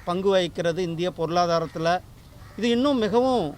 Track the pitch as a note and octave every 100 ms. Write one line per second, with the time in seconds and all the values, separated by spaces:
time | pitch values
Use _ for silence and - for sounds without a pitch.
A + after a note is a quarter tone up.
0 | - F3 G3 F#3+ F3 - E3+ E3 F3+ E3
1 | F3+ F3 D#3+ F3 F3 E3 D#3+ F3 E3 F3+
2 | - - - - - - A#3 A#3 C#4+ C4+
3 | G#3+ A3+ C4 B3 D#3